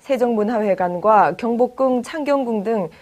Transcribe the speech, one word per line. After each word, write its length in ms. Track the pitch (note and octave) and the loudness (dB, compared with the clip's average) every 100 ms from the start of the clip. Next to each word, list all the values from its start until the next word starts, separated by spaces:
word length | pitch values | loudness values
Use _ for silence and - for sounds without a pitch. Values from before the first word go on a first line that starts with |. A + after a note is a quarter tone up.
세종문화회관과 1400 | - C4 A#3+ A3+ G#3 A#3+ G#3+ F#3 F3+ F3 G#3 G#3+ E3 F3 | -6 -2 0 0 0 -2 0 0 -2 0 4 4 4 0
경복궁, 640 | A#3 A#3 B3 - C4 B3+ | -4 0 -2 0 0 0
창경궁 600 | A#3 D#4+ C#4+ C#4 B3 A3 | -4 -6 -2 0 0 -4
등 260 | G3 A3+ E3 - | -2 -2 -4 -10